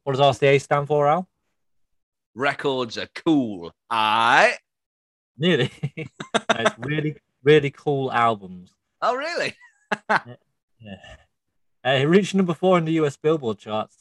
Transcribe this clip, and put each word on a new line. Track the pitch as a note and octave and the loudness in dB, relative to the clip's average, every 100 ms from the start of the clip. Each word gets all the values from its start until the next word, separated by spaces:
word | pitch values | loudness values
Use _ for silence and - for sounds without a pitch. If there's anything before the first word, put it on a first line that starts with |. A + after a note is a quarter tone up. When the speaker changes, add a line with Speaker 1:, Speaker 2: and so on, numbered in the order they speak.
Speaker 1:
What | C#3 | -6
does | C3 | 2
R | C#3+ | 2
C | B2 C#3 | 4 2
A | C#3 | 2
stand | - D3 C#3+ | 2 -2 0
for, | D3 C#3+ | 0 2
Al? | E3 F#3 _ _ _ _ _ _ _ _ _ _ G#2+ | 0 -4 _ _ _ _ _ _ _ _ _ _ -4
Speaker 2:
Records | C#3+ C#3 D3 C3 A#2+ G#2 | -4 -2 -2 -2 -4 -8
are | F2+ - | -12 -4
cool, | E3 D3 A#2 F#2+ E2+ - - | 0 2 0 -6 -14 -18 -6
aight? | A2+ G#2+ A2 A#2 C#3+ A3+ A#3 _ _ _ _ _ _ _ - | -2 0 2 4 6 4 0 _ _ _ _ _ _ _ -4
Speaker 1:
Nearly. | G#2+ G#2 B2+ - C#3+ - | 0 0 -2 -6 -10 -10
<laughs> | D3 - - G#3+ - A2+ | -16 -16 -8 -4 -2 -2
It's | - - | -2 -4
really, | C3 D3+ D3+ D3 _ _ | -6 -6 -6 -8 _ _
really | C#3 D3+ C#3 | 4 4 4
cool | - D3+ C#3 C3 | -4 -4 -4 -2
albums. | A#2 A#2 G#2 F#2 F2+ F2+ _ _ _ | 0 0 0 -8 -20 -20 _ _ _
Speaker 2:
Oh, | G3 B3+ | -4 -4
really? | D#4 E4 C3 - _ _ _ | -6 -6 -8 -10 _ _ _
<laughs> | - - | -8 -2
Speaker 1:
Yeah. | G3 A#2+ B2 _ _ _ _ | -4 -4 -18 _ _ _ _
Yeah. | A2 F#2+ - - _ _ _ _ _ _ B2+ | -18 -18 -18 -20 _ _ _ _ _ _ -2
Uh, | C3+ | 0
it | D3 | 4
reached | F#3+ F#3 F#3+ | 2 2 0
number | F3+ | 0
four | D#3 F#3 F3+ | 0 2 2
in | D#3+ | 2
the | |
U | E3 D3 | 0 -2
S | - | -2
Billboard | D3+ D#3+ A#2+ G2+ | -2 -2 -2 -8
charts | A2 G#2+ - _ | -6 -8 -8 _